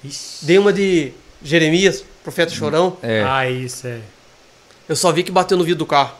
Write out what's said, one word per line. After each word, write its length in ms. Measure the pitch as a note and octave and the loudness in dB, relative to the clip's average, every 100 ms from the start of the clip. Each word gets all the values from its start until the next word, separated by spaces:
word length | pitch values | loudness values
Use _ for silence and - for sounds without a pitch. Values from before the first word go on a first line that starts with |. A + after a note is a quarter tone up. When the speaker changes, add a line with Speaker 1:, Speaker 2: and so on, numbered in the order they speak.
Speaker 1:
Ixi. 420 | C3 - - - D3+ | -14 -14 -14 -10 2
Speaker 2:
Dei 120 | F#3 | 4
uma 140 | G3+ | 4
de 400 | F#3 G3 F3 C3+ - - - | 2 2 0 -2 -10 -20 -20
Jeremias, 600 | D3 E3 D#3+ E3 F#3+ D#3 - - | -2 2 2 4 2 0 -10 -16
profeta 280 | - D3+ E3 | -12 -4 -4
chorão. 440 | - D3+ D3+ F3+ F3 | -2 -2 0 0 -2
Speaker 3:
É. 220 | A#2 A2 G#2+ | -4 -2 0
Speaker 1:
Ah, 220 | C3+ B2+ | -2 -2
isso, 380 | B2+ B2+ - B2 | -4 -8 -12 -12
é. 120 | A#2 A2 _ _ _ _ _ _ _ - | -14 -16 _ _ _ _ _ _ _ -8
Speaker 2:
Eu 80 | D#3 | 0
só 160 | F3+ | 2
vi 120 | D#3+ | 2
que 80 | F3 | 0
bateu 260 | F#3 F3+ F#3 | 0 2 2
no 60 | |
vidro 160 | E3 E3+ | 2 -2
do 60 | D#3 | 0
carro. 260 | C#3+ C3+ - | 0 0 -4